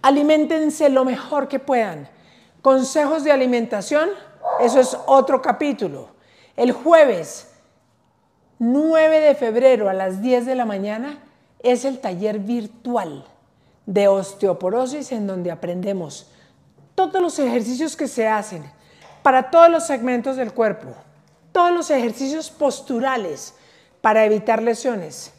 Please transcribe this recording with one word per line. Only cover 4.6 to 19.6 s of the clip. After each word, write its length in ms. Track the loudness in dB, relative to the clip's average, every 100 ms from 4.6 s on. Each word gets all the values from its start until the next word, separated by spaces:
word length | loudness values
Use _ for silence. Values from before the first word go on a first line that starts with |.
| 4 4
es 180 | 2 -2 4
otro 380 | 4 4 0
capítulo. 680 | 0 -2 -2 -4 -6 -8 -16 _ _ _ _ -2
El 140 | -2
jueves 760 | 0 4 6 6 2 -8 -16 -20 _ _ _ _ _ _ _ _ _ _ _
nueve 640 | 0 2 2 4 4 4
de 160 | 4 2
febrero 540 | 0 4 4 4 0
a 40 |
las 280 | -2 -4 -4
diez 260 | 0 0 0
de 80 | -4
la 100 | -4
mañana 580 | -4 -6 -8 -10 -14 _ _ _ _
es 260 | 0 0 -2
el 140 | -6
taller 400 | -8 -4 -4 -4
virtual 840 | -4 -6 -6 -12 -6 -4 -6 -12 -20 _ _ _ _ _ -4
de 220 | 2 4
osteoporosis, 1040 | 2 -2 -4 -2 -2 -2 -2 -4 -6 -8
en 160 | -8 -6
donde 240 | -6 -8
aprendemos 800 | -8 -8 -6 -6 -6 -8 -14 -20 _ _ _ _ _ _ -4
todos 260 | -2 0
los 160 | -2 -2
ejercicios 580 | -2 -2 -4 -4 -6 -6
que 120 | -6
se 200 | -2 -2
hacen 360 | -2 -4 -14 -16 _ _ _ -20 -2
para 300 | 2 2 4
todos 180 | 6